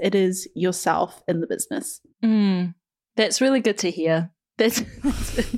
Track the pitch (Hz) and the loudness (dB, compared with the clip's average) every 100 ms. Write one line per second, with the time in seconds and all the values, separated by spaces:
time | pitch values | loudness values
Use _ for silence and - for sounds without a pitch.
0 | 196 196 185 185 - - 180 175 175 165 | 0 2 2 0 -8 -2 -2 0 0 0
1 | 180 - - 165 165 - - - - - | -2 -4 -4 -4 -4 -6 -6 -6 -8 -12
2 | _ _ 226 220 202 185 180 - _ _ | _ _ 2 4 4 2 -2 -6 _ _
3 | _ - 214 - 262 269 220 208 180 170 | _ -2 0 2 2 4 2 0 -2 0
4 | 160 160 170 - _ - 226 233 - - | 0 2 0 -8 _ 0 0 0 -6 -4
5 | 285 - - - - | -2 -2 -2 -4 -4